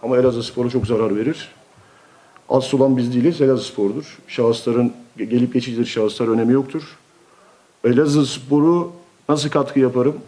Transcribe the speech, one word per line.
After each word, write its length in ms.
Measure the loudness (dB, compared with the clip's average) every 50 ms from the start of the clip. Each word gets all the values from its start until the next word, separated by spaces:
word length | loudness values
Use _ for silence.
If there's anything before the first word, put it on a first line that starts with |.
| -2
Ama 140 | 0 2 4
Elazığspor'a 520 | 4 2 2 0 -6 -8 -6 -4 -4 -2
çok 180 | -2 -2 -2 0
zarar 280 | 0 0 0 0 0
verir. 340 | 0 -2 -2 -4 -4 -10 -18 -20 _ _ _ _ -20 _ _ _ _ _ _ _ _ _ _ _ -20 _ 0
Asıl 300 | 0 0 0 2 2 2
olan 180 | 4 4 4 2
biz 160 | 0 0 0
değiliz, 280 | 2 2 2 2 2
Elazığspor'dur. 760 | 2 2 2 0 -2 -8 -6 -4 -2 -2 -2 -4 -10 -12 -20 -20 -20 -12
Şahısların, 680 | -4 0 0 0 0 0 -2 -2 0 2 0 0 -2 -6 -20 -20 _ -10
ge-, 60 | -6
gelip 300 | -2 0 0 0 0 0
geçicidir, 320 | -2 -4 -2 -4 -4 -4
şahıslar 420 | -4 -2 -2 -2 -2 0 -2 -2 0
önemi 260 | 0 2 2 2 2
yoktur. 440 | 2 0 -2 -8 -10 -10 -10 -20 -20 _ _ _ _ _ _ _ _ _ _ _ _ _ _ _ _ 0
Elazığspor'u 1080 | 2 2 4 2 4 2 2 0 0 -2 -12 -4 0 2 2 4 4 2 2 0 -6 -10 -18 -20 _ _ _ _ -2
nasıl 200 | -2 0 0 -2
katkı 300 | 0 -2 -2 0 0 2
yaparım 360 | 2 2 2 2 0 0 0 -2 -12